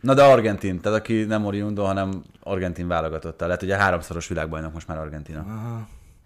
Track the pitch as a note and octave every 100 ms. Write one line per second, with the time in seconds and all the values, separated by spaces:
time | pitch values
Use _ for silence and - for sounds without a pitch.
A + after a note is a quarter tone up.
0 | A#2+ C3+ C#3 B2+ A2 G2+ G2 F2+ G2+ G#2+
1 | G#2+ A2+ G#2+ G#2+ G#2 G2+ G#2 G#2 G2 G2
2 | F#2+ F#2 - - - F#2+ F#2 E2+ F2 E2+
3 | D#2+ D#2 E2+ - E2+ F2 F#2+ G2 G2 F2
4 | - E2+ - E2+ D2+ D#2+ D#2+ D#2+ - D#2
5 | D#2 D2+ D2+ D#2 F#2 A2 A#2 A#2 A2 -
6 | - -